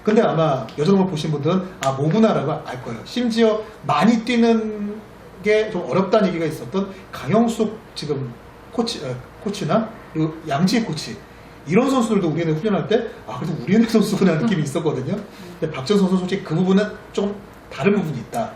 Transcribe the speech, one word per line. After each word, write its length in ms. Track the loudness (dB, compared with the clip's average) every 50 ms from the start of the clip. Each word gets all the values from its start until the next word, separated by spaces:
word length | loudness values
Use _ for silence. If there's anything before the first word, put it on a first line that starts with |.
| 0
근데 180 | 4 4 4
아마 440 | 4 4 2 2 2 2 2 -2 -4 -8 -4 -2
여자농구 320 | 2 4 4 4 4 2
보신 200 | 0 -4 -2 -2
분들은 280 | -2 0 0 2 2 0 0 -4 -10 -2 -2
"아, 80 | -2 0
뭐구나"라고 580 | 0 0 2 4 4 4 4 4 2 0 -2 -4 -6 -6 -10
알 160 | -12 -10 -10
거예요. 160 | -10 -12 -12 -12
심지어 560 | -8 -4 -2 -2 0 2 4 4 4 4 0 -4 -8 -16 -12 -4 -2
많이 360 | 0 4 4 4 4 4 2
뛰는 760 | 0 2 4 4 4 4 2 2 -2 -6 -6 -6 -8 -8 -10 -14 -18 -20 -20 -20 -20 -18 -6
게 300 | 0 2 2 4 2 0
좀 180 | -2 -6 -4 0
어렵다는 380 | 0 0 2 4 4 4 4 2
얘기가 160 | 0 0 -2
있었던 440 | -4 -4 -6 -10 -4 -4 -4 -4 -4 -8 -16 -18 -16 -14
강영숙 680 | -12 -4 0 2 2 4 2 2 0 -2 -2 -2 -10 -16 -16 -14
지금 360 | -12 -6 -6 -4 -4 -6 -8 -10 -14 -18 -20 -20 -20 -20 -10 -4
코치, 300 | -4 -4 -4 -4 -6 -6
어, 100 | -8 -8 -10 -12 -16 -18 -10 -8
코치나 460 | -8 -6 -4 -2 0 0 0 0 -2 -10 -16 -20 -10 -4
그리고 200 | -2 -2 -2 -2 -8 -6 -4
양지희 360 | 0 2 2 2 2 2 0
코치, 320 | -2 -6 -8 -8 -10 -12 -14 -16 -20 -20 -20 -20 -20 -20 -18 -8 2
이런 220 | 2 2 4 4
선수들도 380 | 2 0 2 2 2 0 2 0
우리은행 260 | -2 -2 0 0 -2 0
훈련할 300 | 0 0 0 0 0 0
때 200 | 0 0 0 -2 -10 -14 -14
"아, 140 | -12 -10 -8
그래도 160 | -6 -6 -6 -6 -2
우리은행 240 | 2 4 4 4 4
선수구나." 440 | 4 2 2 2 2 2 4 4 4
느낌이 280 | 2 2 0 0 0 -2
있었거든요. 520 | -2 -2 -2 -2 0 -2 -2 -4 -4 -4 -6 -6 -12 -16 -18 -18 -18 -8 -6
근데 140 | -6 -6 -6
박지원 240 | -8 -2 2 2 4
선수 160 | 4 4 2 0
솔직히 260 | 0 0 -4 -4 -4
그 120 | -2 0
부분은 280 | 0 4 4 4 4 4 2 -4 -12 -18 -8 -4
좀 220 | -4 -2 -2 -4 -8 -14 -18 -20 -20 -20 -16
다른 240 | -10 0 2 2 2
부분이 220 | 2 0 -2 -6 -8 -8 -6
있다. 220 | -4 -4 -4 -4 -8